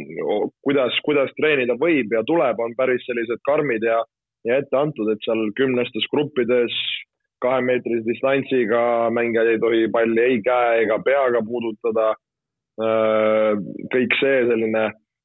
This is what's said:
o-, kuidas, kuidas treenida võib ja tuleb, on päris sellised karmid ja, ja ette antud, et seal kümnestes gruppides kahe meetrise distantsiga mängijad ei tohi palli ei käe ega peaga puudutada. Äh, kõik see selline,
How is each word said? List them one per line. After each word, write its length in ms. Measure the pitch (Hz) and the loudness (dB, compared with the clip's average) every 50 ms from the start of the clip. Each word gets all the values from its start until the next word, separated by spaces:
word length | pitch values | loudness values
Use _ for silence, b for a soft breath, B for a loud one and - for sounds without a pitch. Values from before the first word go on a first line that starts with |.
| - 69 82 82 82 | -8 -10 -8 -8 -4
o-, 220 | 76 98 107 - - - _ _ | -2 -2 -2 -2 -4 -6 _ _
kuidas, 300 | 135 143 143 127 117 - - - | 0 0 2 0 0 -2 -4 -2
kuidas 240 | - 151 147 135 120 - - | 0 0 0 0 0 -2 -2
treenida 380 | 131 156 151 139 127 120 123 117 | 0 0 2 0 0 -2 0 0
võib 320 | 143 170 170 139 120 104 113 | 0 2 2 0 0 0 -2
ja 120 | 110 110 | -2 0
tuleb, 320 | 117 160 170 156 127 113 104 | 0 0 0 2 0 0 -2
on 160 | 117 117 120 | -4 -6 -2
päris 280 | 117 131 127 127 127 - | -2 0 0 0 -2 -4
sellised 320 | - 123 120 117 113 120 110 - | -6 -6 -6 -4 -4 -6 -6 -2
karmid 400 | - 143 156 160 143 120 110 107 | 0 0 0 0 -2 -2 -2 0
ja, 140 | 117 113 113 113 - _ _ _ _ _ _ _ | 0 0 0 -2 -4 _ _ _ _ _ _ _
ja 140 | 117 120 139 | -2 -2 -2
ette 180 | 151 - - | -2 0 -2
antud, 320 | 131 147 156 147 - 107 107 110 | 0 0 0 -2 -4 -2 -2 -2
et 100 | 107 - | -4 -2
seal 240 | - 113 110 110 107 101 | -4 -2 -2 -2 -4 -2
kümnestes 520 | - 135 135 127 123 120 - - 110 107 - | -2 0 0 0 0 -2 -4 -4 -6 -6 -2
gruppides 640 | - 139 151 143 - - 120 110 123 123 120 117 - - - - - - - _ _ _ _ _ _ _ - | -2 -2 -2 -2 -2 -4 0 2 2 2 2 0 -2 -6 -6 -6 -8 -8 -10 _ _ _ _ _ _ _ -2
kahe 200 | 123 131 131 127 | -2 0 0 0
meetrise 380 | 127 127 123 - 120 117 117 113 | 0 -2 -2 -2 -2 -4 -2 -2
distantsiga 800 | 113 117 - - 135 135 139 131 135 135 127 120 101 117 117 117 120 120 117 117 117 117 | -2 -4 -2 0 0 0 0 0 0 0 0 2 2 2 2 2 2 2 2 0 0 0
mängijad 380 | 120 117 120 113 113 113 117 113 | 0 0 0 0 2 2 2 2
ei 80 | 110 107 | 2 2
tohi 240 | 113 117 113 113 107 98 | 2 2 2 2 2 2
palli 320 | 117 117 113 113 113 117 | 2 2 2 2 2 4
ei 160 | 127 131 117 95 | 4 2 2 2
käe 380 | 123 123 123 123 120 117 113 113 | 0 2 2 2 2 2 2 2
ega 160 | 101 110 104 92 | 2 0 0 2
peaga 340 | - 131 139 135 127 120 120 110 | 2 2 2 2 2 2 0 -2
puudutada. 640 | 104 120 123 113 113 107 - - 117 110 113 110 110 107 - _ _ _ _ _ _ _ _ _ _ _ - 110 | -2 -6 -4 -4 -6 -8 -4 -4 -2 0 0 0 0 -2 -4 _ _ _ _ _ _ _ _ _ _ _ -6 -2
Äh, 720 | 110 110 110 110 110 110 110 110 107 107 110 107 107 107 104 92 - - - - - - | 0 0 2 2 2 2 2 2 2 2 2 2 2 0 -2 -4 -8 -10 -12 -10 -2 0
kõik 240 | 131 127 120 - - | 0 0 2 0 0
see 240 | 143 135 139 135 120 120 | 2 2 2 2 2 2
selline, 340 | 117 113 113 110 110 110 110 107 107 - _ _ _ _ _ | 2 0 0 0 0 0 -2 -2 -4 -8 _ _ _ _ _